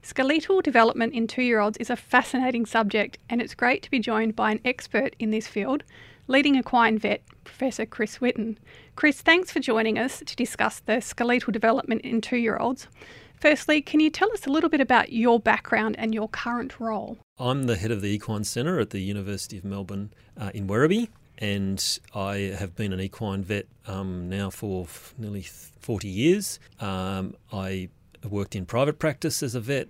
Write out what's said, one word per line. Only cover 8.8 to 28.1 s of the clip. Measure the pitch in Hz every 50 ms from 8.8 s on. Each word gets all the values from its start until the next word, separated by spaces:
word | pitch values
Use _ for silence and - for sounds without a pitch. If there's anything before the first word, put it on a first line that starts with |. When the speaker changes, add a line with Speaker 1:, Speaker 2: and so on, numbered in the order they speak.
| - - -
Speaker 1:
Chris, | - - 302 269 -
thanks | - - 330 349 370 -
for | - 330
joining | 262 - 226 220 220 220 214 220
us | 226 269 - - 302
to | - -
discuss | - 240 262 - - 208 220 - -
the | _ - 214 254
skeletal | - - - - 240 240 240 247 - - 196
development | 226 - 226 226 269 - - 220 226 -
in | - - 226
two-year-olds. | 220 - - 240 233 220 - - - 233 269 - - - - - - - - - - - - -
Firstly, | - 302 302 - - - 302 302 285
can | - - 302
you | 311 311
tell | 302 - 370 427
us | 466 403 -
a | -
little | 269 320 330 330
bit | - 285
about | 269 - 254 233 - - -
your | 226 226 247 233 233
background | 208 220 214 214 - - - 214 214 220 214 -
and | 226 220 220
your | 220 214 220
current | - - - 240 240 240 233 262 - -
role? | 233 226 220 202 - - 233 - _ _ _
Speaker 2:
I'm | _ 127 123 127 143 131
the | 120 117
head | 90 92 110
of | 117 101
the | 95 101
Equine | 101 104 - - 110 104 107
Centre | - - 120 127 160 185 160
at | 107 101
the | - 101
University | 92 95 101 104 98 98 101 95 - - - 98
of | 87
Melbourne, | 101 98 98 98 87 101 98 101 104 - _ - - - -
uh, | 107 98 -
in | 110 101 95
Werribee, | 101 113 135 160 190 220 240 - - - _ _ _ -
and | 110 104 101 101 98 95 98 95 - - - - _ - -
I | 104 98 98 101 101 98 98 98
have | 98 101 95 87
been | - 110 101 95
an | 92
equine | 95 98 - - 110 104 98 98 95
vet, | 87 107 101 - _ _ _ _ -
um, | 98 95 98 95 90 90 87 90
now | 92 98 101 95
for | - - - 104 95 92 90
f-, | 80 - - - - - -
nearly | 113 104 101 101
th-, | 90 - - - - - _ -
forty | - - 120 95 -
years. | 101 92 98 123 160 185 208 190 - - - - - - -
Um, | 110 98 95 92 92 95 98 95 95 92 - - _ _ -
I | 98 95 95 95 95 92 87 _ _ _ _